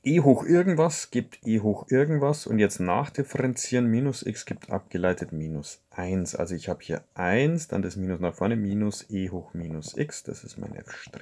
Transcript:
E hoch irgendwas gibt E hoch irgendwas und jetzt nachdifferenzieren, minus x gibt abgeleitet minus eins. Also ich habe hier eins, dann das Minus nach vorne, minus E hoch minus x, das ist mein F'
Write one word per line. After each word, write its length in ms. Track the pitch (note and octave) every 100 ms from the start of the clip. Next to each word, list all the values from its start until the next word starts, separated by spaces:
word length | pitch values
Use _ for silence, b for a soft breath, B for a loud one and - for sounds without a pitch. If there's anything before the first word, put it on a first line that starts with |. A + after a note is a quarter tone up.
E 180 | C3+ E3+
hoch 240 | C#3 B2+
irgendwas 640 | - F3 F#3 D#3+ E3 D3+ -
gibt 360 | - A#2 - A#2
E 140 | A2
hoch 260 | G#2+ G2+ -
irgendwas 560 | B2+ D3 D3+ C#3 D3 -
und 120 | A2
jetzt 220 | G2+ -
nachdifferenzieren, 1040 | F2+ F#2+ C#3+ - C3+ - B2+ A#2 - B2 A#2+
minus 380 | A2+ C#3 B2
x 200 | - G#2+ -
gibt 240 | - -
abgeleitet 640 | F#2+ - F2+ F2+ F2+ E2+
minus 480 | D#2+ D#2 D2+ D2 - _
eins. 440 | - F2+ F#2+ E2+
Also 200 | - E2+
ich 140 | F2 F#2+
habe 140 | F2
hier 200 | - E2 -
eins, 540 | - F2+ G#2+ D3 E3 -
dann 140 | G2+
das 140 | F#2 F#2+
Minus 240 | F#2 E2+
nach 140 | F2
vorne, 220 | - G2 A#2
minus 540 | G2+ G#2 G#2+ - -
E 200 | G2+ F#2
hoch 220 | F2+ -
minus 420 | F2 E2+ D#2 D#2 -
x, 260 | D3+ -
das 220 | - -
ist 140 | - -
mein 160 | G#2
F' 360 | - - - - -